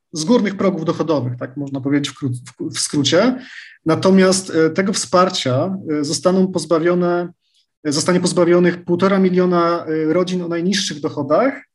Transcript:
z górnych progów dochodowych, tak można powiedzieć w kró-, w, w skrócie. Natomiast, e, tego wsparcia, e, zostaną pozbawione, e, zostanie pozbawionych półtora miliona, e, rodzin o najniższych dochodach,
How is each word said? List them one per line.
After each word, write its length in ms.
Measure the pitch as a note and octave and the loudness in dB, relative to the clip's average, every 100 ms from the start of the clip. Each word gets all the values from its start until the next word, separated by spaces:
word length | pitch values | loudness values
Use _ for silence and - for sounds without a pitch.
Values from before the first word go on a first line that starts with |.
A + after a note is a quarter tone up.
| _ | _
z 120 | E3 | -6
górnych 320 | D#3 A#3+ G#3 G3 | 2 2 2 0
progów 280 | G3 E3 | -2 0
dochodowych, 520 | D#3+ D#3+ D#3+ D3 A#2+ - | -4 -2 -2 0 -2 -6
tak 180 | C3 D3 | -10 -8
można 240 | C#3 C3+ | -8 -6
powiedzieć 280 | C3 C#3+ C#3+ | -2 -2 -2
w 100 | - | -6
kró-, 120 | C3+ | -6
w, 440 | B2 - - - | -6 -12 -10 -8
w 40 | - | -6
skrócie. 580 | - D3 B2+ E3 A#3+ B3+ - - - - D#3+ | -4 0 2 4 2 0 -8 -18 -20 -6 -2
Natomiast, 640 | D#3+ G3 F#3+ F#3+ F#3 - | 2 4 6 6 2 -2
e, 200 | E3 D#3+ | 0 0
tego 220 | D#3+ G3 | 0 -2
wsparcia, 840 | F#3+ - F3+ F#3 F#3 C3 B2 F3+ F#3+ D#3+ D3 | -4 0 2 2 0 -2 0 0 -4 -4 -4
e, 40 | |
zostaną 420 | D3 D#3+ F3+ F#3+ F#3 | -2 -2 0 2 2
pozbawione, 840 | F3+ D#3 E3 E3+ F3+ F3 F3 F3 - _ _ _ _ | 0 -2 0 2 0 0 -2 -4 -12 _ _ _ _
e, 80 | D3+ | -4
zostanie 280 | D3 E3+ F3+ | -2 0 0
pozbawionych 640 | E3 F3+ E3+ F3+ F3+ E3+ | 0 2 4 4 4 0
półtora 340 | - F3 F#3+ G3 | -2 0 2 2
miliona, 680 | F#3+ F3+ F3+ F3 E3+ E3+ D#3+ | 2 2 2 2 0 -2 -4
e, 260 | D#3 D#3 | -2 0
rodzin 300 | F3 F#3 F3+ | 0 0 -4
o 60 | E3+ | -4
najniższych 520 | E3+ F3+ G3 - D3 | -4 -2 -2 -4 -4
dochodach, 640 | D3+ D3+ C3+ D#3+ C4 - - | -4 -2 0 2 2 -2 -14